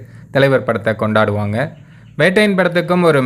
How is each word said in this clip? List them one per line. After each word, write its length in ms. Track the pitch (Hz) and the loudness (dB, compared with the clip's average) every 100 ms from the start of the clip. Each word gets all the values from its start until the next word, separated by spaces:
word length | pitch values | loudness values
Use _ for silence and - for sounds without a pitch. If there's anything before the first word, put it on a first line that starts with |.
| - - - | -10 -20 -6
தலைவர் 320 | 135 135 131 - | 0 2 2 0
படத்தை 260 | 113 110 107 | -4 -4 -2
கொண்டாடுவாங்க. 560 | 110 107 104 104 104 107 156 - - - - - | -2 0 0 -2 -4 -4 -6 -10 -20 -20 -12 -2
வேட்டையின் 340 | 160 190 214 190 | 0 2 0 0
படத்துக்கும் 480 | 180 170 160 180 175 | 0 -2 -2 2 2
ஒரு 120 | 143 | 2